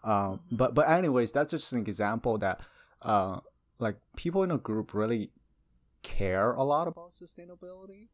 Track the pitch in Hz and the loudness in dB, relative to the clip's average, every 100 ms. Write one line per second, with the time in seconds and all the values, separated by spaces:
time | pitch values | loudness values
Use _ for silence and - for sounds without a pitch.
0 | 110 104 98 95 - 113 127 123 151 170 | 2 2 2 -4 -6 0 2 4 4 4
1 | 175 127 117 135 147 160 - 123 104 98 | 4 2 2 0 0 -4 -4 -4 -4 -2
2 | 104 117 123 110 98 90 - _ _ _ | 0 0 0 0 0 -2 -10 _ _ _
3 | - 104 95 92 - _ _ _ 110 98 | 2 2 2 -4 -12 _ _ _ -4 -4
4 | _ - 170 185 185 147 - 107 107 104 | _ -8 -2 0 0 0 -2 -4 -2 -2
5 | 110 117 101 _ _ _ _ _ _ _ | 0 -2 -4 _ _ _ _ _ _ _
6 | - - 98 92 110 120 135 147 170 165 | -4 0 0 2 2 2 0 0 0 -6
7 | 175 - 175 - 175 180 180 185 196 196 | -18 -20 -20 -20 -20 -18 -18 -18 -20 -20
8 | 226 | -20